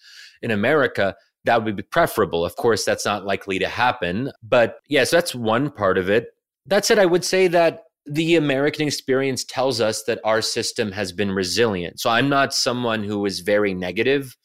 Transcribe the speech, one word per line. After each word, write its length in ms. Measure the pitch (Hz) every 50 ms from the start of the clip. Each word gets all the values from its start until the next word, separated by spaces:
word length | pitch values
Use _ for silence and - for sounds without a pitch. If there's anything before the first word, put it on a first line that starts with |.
| _ - - - - - _ _
in 120 | - 120 110
America, 640 | 101 104 127 160 151 131 117 - - 101 95 90 - _ _ _ _ _
that 220 | 123 117 117 107
would 100 | 110 101
be 80 | 92 -
preferable. 640 | - - 170 170 147 - 117 101 82 82 85 85
Of 100 | 85 -
course, 300 | - - 117 110 - -
that's 200 | 117 104 - -
not 220 | 110 104 101 92
likely 320 | 101 98 95 - 98 95 90
to 100 | 92 85
happen. 640 | - 104 120 127 123 - 90 87 87 107 135 135 - _ -
But, 320 | 104 131 123 117 110 - - _ _
yeah, 140 | 143 139 123
so 140 | - 165
that's 180 | 170 170 - -
one 360 | 123 117 107 110 120 147 143
part 280 | - - 104 92 92 95
of 100 | 90 95
it. 200 | 101 120 113 - - _ _ _ _ _ _
That 180 | 135 190 208 202
said, 160 | - 226 214
I 60 | 190
would 180 | 175 175 175 -
say 240 | - - 185 190 180
that 360 | 165 175 170 160 - - - _ _ _ _
the 300 | 147 147 156 165 165 170
American 500 | 165 151 143 135 131 143 156 151 143 151
experience 560 | 147 135 - - - 127 135 135 135 127 - -
tells 360 | - - 131 127 135 123 110
us 240 | 113 110 113 - -
that 160 | - 113 110 -
our 200 | 107 110 113 110
system 500 | - - 123 107 - - - 113 104 92
has 200 | 104 101 90 87
been 200 | 90 104 101 95
resilient. 680 | 98 92 90 87 101 120 113 101 90 87 82 - -
So 100 | - 123
I'm 200 | 113 117 131 143
not 260 | 143 139 139 131 -
someone 480 | - - 131 123 123 123 117 110 110 101
who 240 | 101 107 101 101
is 140 | 101 90 87
very 340 | 87 104 104 104 104 101 95
negative 600 | 92 90 90 87 104 113 127 139 143 135 127 - _